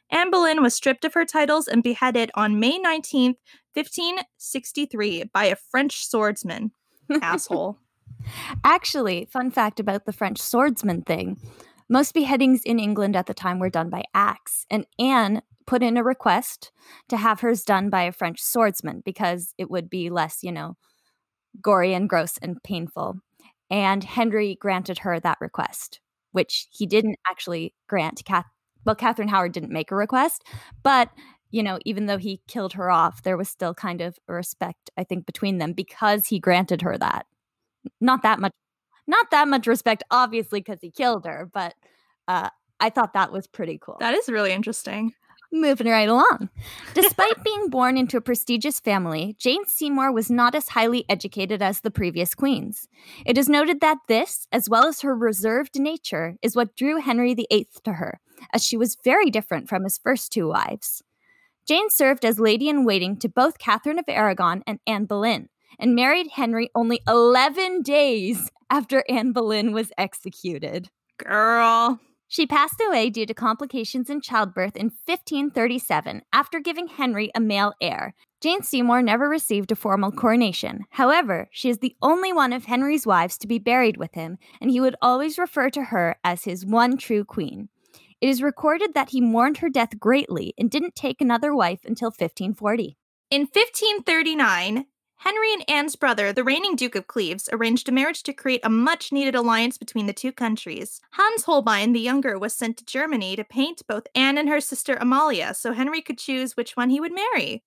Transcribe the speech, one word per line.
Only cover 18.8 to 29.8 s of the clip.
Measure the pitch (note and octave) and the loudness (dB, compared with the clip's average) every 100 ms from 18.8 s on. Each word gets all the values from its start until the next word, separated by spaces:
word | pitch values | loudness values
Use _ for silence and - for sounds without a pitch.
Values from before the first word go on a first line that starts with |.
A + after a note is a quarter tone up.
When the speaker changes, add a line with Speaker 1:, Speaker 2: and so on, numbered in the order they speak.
| D#3 - - | -6 -8 -8
Speaker 2:
because | F#3+ F#3 F3 F3 - | -4 -2 -2 -6 -10
it | F3+ | -8
would | F3+ E3+ | -6 -6
be | F#3 E3+ | -6 -4
less, | F3+ D#3+ - | -2 -4 -6
you | F#3 | -10
know, | E3 D#3 F3+ _ _ _ _ _ _ _ G3 | -8 -10 -14 _ _ _ _ _ _ _ -4
gory | G#3 F#3+ F3+ | 2 4 4
and | F3+ G3+ | 2 2
gross | F3 E3+ - | 0 0 -4
and | E3 F3 | -10 -10
painful. | - F3+ E3+ - - F#3 - _ _ _ - | -8 -8 -8 -8 -8 -10 -16 _ _ _ -6
And | G3 F#3+ G3 | 0 0 0
Henry | G3 - A3+ G#3+ G#3 F#3 | -2 -2 0 0 -2 -2
granted | G3+ F#3 F#3 F3+ | -4 -2 -4 -6
her | F#3+ E3+ | -4 -2
that | E3+ - | -2 -2
request, | - - - - - - _ _ _ | -4 -6 -6 -8 -16 -18 _ _ _
which | F#3+ - - - | -2 -2 -4 -8
he | - G3 | -8 0
didn't | G#3 A3 - F#3 | 0 0 -2 -6
actually | F#3 - E3+ E3 - _ | -6 -6 -8 -8 -12 _
grant | G3 D#3+ - - | -2 -2 -6 -4
Cath-, | F#3 - _ _ _ G#3+ | -4 -4 _ _ _ -4
well, | G#3+ | 0
Catherine | A#3+ A3+ G#3 | 0 0 0
Howard | G3 F3+ | 0 0
didn't | F3 D#3 | -4 -6
make | D#3+ | -6